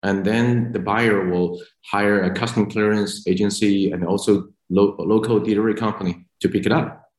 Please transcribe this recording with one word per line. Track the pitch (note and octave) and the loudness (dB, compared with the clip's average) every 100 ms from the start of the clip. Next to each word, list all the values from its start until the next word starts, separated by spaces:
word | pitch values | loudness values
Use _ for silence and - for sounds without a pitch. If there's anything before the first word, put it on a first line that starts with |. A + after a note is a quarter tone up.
And | G2 G2 | 0 -2
then | G2 A2+ A#2+ A#2+ - | 0 0 2 0 -2
the | - | -4
buyer | F#2 G#2+ A#2 G2+ F#2 | -2 0 2 2 0
will | F2+ F2 F2 - _ | 0 -2 -4 -14 _
hire | - G2+ G2+ G#2 | -6 -2 2 2
a | F2+ | 0
custom | F#2 A2+ A2+ G2+ | -2 -2 0 -2
clearance | A2 G#2+ G#2+ G2 - - | 0 0 2 -2 -4 -2
agency | F#2 G#2 G2 G#2+ G2 G2 | 0 0 0 0 2 0
and | F#2+ E2+ | -2 -2
also | G2 - G2+ - _ _ | -2 2 0 0 _ _
lo-, | F#2 G2+ - | 2 2 0
local | E2 A2 A2+ A2 | 0 0 2 0
delivery | G#2+ G#2 A2 G#2 | 2 0 0 0
company | A2+ G#2 F#2 E2+ - _ | -2 -2 -4 -6 -12 _
to | F#2 | -2
pick | G2+ - | 0 2
it | |
up. | G2 D#3 - _ | 0 0 -8 _